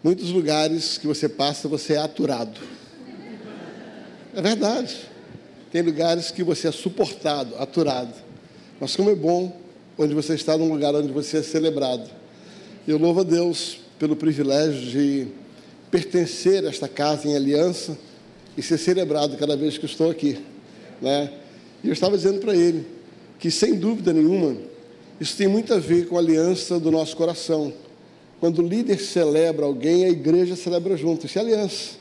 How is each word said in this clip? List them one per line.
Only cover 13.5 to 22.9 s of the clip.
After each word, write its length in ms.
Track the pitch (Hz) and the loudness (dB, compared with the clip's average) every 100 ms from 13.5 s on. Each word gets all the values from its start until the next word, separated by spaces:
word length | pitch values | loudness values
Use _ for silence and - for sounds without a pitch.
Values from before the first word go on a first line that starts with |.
| 165 - - - - | -2 -8 -12 -20 -4
pelo 180 | 156 151 | -2 0
privilégio 760 | 156 139 135 139 156 135 127 | 0 2 2 2 2 -2 -4
de 360 | 131 143 139 123 - - - - - - | 0 2 0 -4 -12 -20 -20 -20 -20 0
pertencer 760 | 180 - 180 170 - 180 190 | 0 2 0 0 0 2 2
a 60 | 156 | 0
esta 180 | 143 139 | -4 -8
casa 400 | - 147 147 147 | -2 0 0 0
em 80 | 147 | 0
aliança 640 | 139 147 180 175 - 151 - - - - - - | 2 4 2 0 -8 -10 -14 -20 -20 -20 -12 -10
e 60 | |
ser 160 | - 160 | -2 0
celebrado 580 | 180 185 165 147 147 131 | 2 2 2 0 0 -2
cada 220 | 147 143 | -2 0
vez 220 | 151 - | -2 -4
que 80 | 156 | -10
estou 240 | - 160 | 0 0
aqui, 260 | 160 147 127 - - - - - - | 2 -2 -2 -10 -20 -20 -20 -20 -6
né? 300 | 127 143 143 - - - - - | -2 0 -2 -8 -20 -20 -20 -6
E 40 | - | -4
eu 60 | |
estava 220 | 156 185 202 | 0 2 2
dizendo 240 | 185 196 | 2 0
para 160 | 214 185 | 2 4
ele 300 | 175 165 - | 4 2 -6